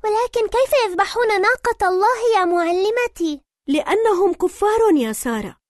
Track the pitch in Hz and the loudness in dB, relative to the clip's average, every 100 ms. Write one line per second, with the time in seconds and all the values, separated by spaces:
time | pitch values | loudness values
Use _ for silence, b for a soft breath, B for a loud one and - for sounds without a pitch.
0 | 427 427 494 480 427 466 539 571 440 349 | -2 -2 -2 -2 -2 0 2 2 0 -2
1 | 392 453 466 403 403 508 480 453 381 370 | -2 0 0 2 2 0 -2 0 0 2
2 | 415 494 466 427 359 349 330 349 403 466 | 0 2 0 2 2 0 0 0 0 0
3 | 480 - 330 285 _ _ - 285 - 392 | -2 -4 -6 -6 _ _ -4 -2 0 0
4 | 453 359 381 349 359 - 415 440 453 311 | 2 2 0 0 -4 0 0 2 4 2
5 | 226 214 254 220 202 - | 0 -4 -6 -6 -8 -14